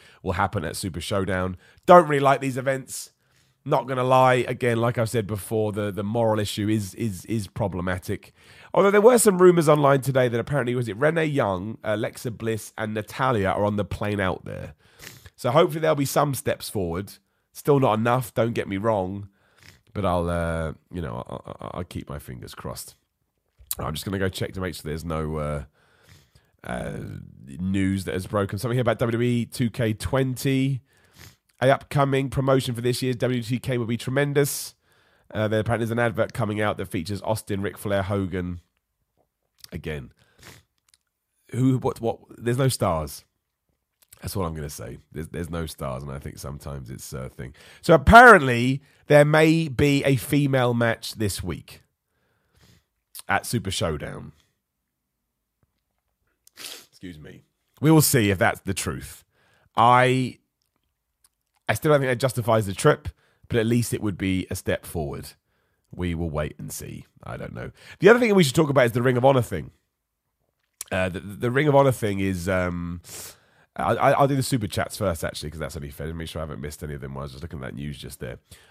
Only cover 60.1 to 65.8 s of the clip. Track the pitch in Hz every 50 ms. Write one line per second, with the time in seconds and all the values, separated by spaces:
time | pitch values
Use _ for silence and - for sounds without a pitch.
60.1 | 131 131 127 113 - _ _ _ _ _ _ _ _ _ _ _ _ _ _ _
61.1 | _ _ _ _ _ _ _ _ _ _ - - 113 - - 156 147 139 135 131
62.1 | 127 113 - 127 - 123 107 120 110 110 104 98 92 - - 147 139 - - -
63.1 | - _ _ _ _ _ _ - - 117 110 113 123 123 113 - 120 - - 104
64.1 | 92 - 98 95 92 92 - - 98 - - 107 90 - - - - 87 76 69
65.1 | 69 69 71 - - _ _ _ _ _ _ _ _ _